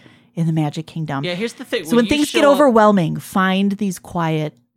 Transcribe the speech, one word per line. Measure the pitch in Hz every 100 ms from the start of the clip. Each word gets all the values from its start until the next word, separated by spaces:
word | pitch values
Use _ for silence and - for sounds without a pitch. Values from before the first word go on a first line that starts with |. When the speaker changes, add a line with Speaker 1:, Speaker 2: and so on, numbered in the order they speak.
| - _ _
Speaker 1:
in | - 165
the |
Magic | 160 147 160 156
Kingdom. | 165 156 139
Speaker 2:
Yeah, | 175
here's | 175 233
the | - 262
thing. | 233
Speaker 1:
So | 156
Speaker 2:
When | 240
Speaker 1:
when | 226
Speaker 2:
you |
Speaker 1:
things | 294 294
get | 339
Speaker 2:
show | 285
up, |
Speaker 1:
overwhelming, | 277 285 220 214 202 160 156
find | - 202 185 190 202
these | 196 202 175
quiet | - 175 165 156 151 - _